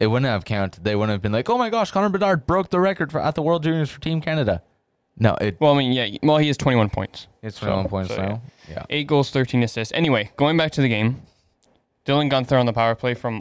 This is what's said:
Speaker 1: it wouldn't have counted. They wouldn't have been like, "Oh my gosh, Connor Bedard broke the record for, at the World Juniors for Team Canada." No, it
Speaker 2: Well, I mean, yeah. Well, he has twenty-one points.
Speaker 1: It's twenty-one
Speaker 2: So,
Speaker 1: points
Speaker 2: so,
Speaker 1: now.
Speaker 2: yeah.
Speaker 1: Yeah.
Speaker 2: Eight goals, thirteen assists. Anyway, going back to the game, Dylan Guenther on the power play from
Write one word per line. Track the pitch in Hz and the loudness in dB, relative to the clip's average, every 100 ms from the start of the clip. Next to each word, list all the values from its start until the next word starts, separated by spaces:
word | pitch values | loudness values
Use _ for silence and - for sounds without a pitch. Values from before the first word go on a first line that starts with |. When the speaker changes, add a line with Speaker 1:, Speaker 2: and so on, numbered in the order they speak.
Speaker 1:
it | 110 | 0
wouldn't | 120 135 | 2 0
have | 104 | -2
counted. | - 104 95 - | -2 -4 -4 -4
They | 95 104 | -2 0
wouldn't | 107 | 0
have | 101 | -2
been | 101 | -2
like, | 110 - | -2 0
"Oh | 247 | 0
my | 233 | 0
gosh, | 226 202 | -2 -2
Connor | 190 208 | 0 0
Bedard | 190 202 180 - | 2 2 0 0
broke | 180 180 | 0 0
the | 180 | 0
record | 190 185 165 | 0 0 -4
for, | 156 | -2
at | 151 156 | -2 -2
the | |
World | 156 170 | 0 0
Juniors | 156 160 147 | 0 0 -2
for | - | -4
Team | 160 165 | -4 -4
Canada." | 156 156 110 90 - _ _ _ _ - | -2 0 0 -2 -6 _ _ _ _ 0
No, | 110 - | 2 2
it | 104 87 | -2 2
Speaker 2:
Well, | 151 | 4
I | 143 | 4
mean, | 131 | 2
yeah. | 127 110 104 | 0 -2 0
Well, | 151 151 | 2 4
he | 151 | 2
has | 139 | 0
twenty-one | 143 123 104 | 2 2 2
points. | - 98 - - _ | -2 -8 -12 -20 _
Speaker 1:
It's | 110 - | -16 -8
twenty-one | 107 95 | -4 -2
Speaker 2:
So, | 92 | -2
Speaker 1:
points | 95 92 | -4 -4
Speaker 2:
so, | 104 | -4
Speaker 1:
now. | 98 113 127 - - | -6 -6 -12 -20 -16
Speaker 2:
yeah. | 78 | -14
Speaker 1:
Yeah. | - | -6
Speaker 2:
Eight | 147 147 | -6 0
goals, | 147 135 | 0 2
thirteen | 135 127 127 | 0 0 0
assists. | 117 - 110 | 0 -2 -4
Anyway, | - 165 120 104 - | 0 2 2 -2 0
going | 143 160 | 2 2
back | 156 | 0
to | 143 | 0
the | 131 | 0
game, | 107 110 131 - _ _ _ _ _ _ _ | 2 0 -2 -12 _ _ _ _ _ _ _
Dylan | - 143 147 | 0 0 2
Guenther | 135 123 131 | 0 2 2
on | 120 | 2
the | |
power | 113 117 113 | 2 0 0
play | 123 | -4
from | 120 123 110 | -4 -6 -6